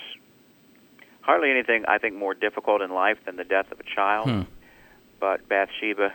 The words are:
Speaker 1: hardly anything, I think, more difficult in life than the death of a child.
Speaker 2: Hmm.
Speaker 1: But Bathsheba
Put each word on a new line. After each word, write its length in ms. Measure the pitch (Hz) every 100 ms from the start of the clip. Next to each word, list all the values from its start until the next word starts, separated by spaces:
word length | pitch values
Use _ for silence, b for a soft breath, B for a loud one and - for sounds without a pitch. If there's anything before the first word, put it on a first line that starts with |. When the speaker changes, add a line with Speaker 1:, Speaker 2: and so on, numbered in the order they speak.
| - - _ _ _ _ _ _ _ - B B
Speaker 1:
hardly 300 | - 170 147
anything, 340 | 127 117 113 -
I 120 | 107
think, 180 | 113 98
more 180 | 98
difficult 480 | 95 104 104 - 104
in 80 | 92
life 280 | 92 98 107 -
than 100 | 90
the 80 |
death 260 | 90 95 98
of 80 | -
a 60 |
child. 440 | - - 98 104 127
Speaker 2:
Hmm. 140 | 107 85 - b b b b _ _
Speaker 1:
But 280 | 98 92 -
Bathsheba 640 | 98 98 - 107 101 101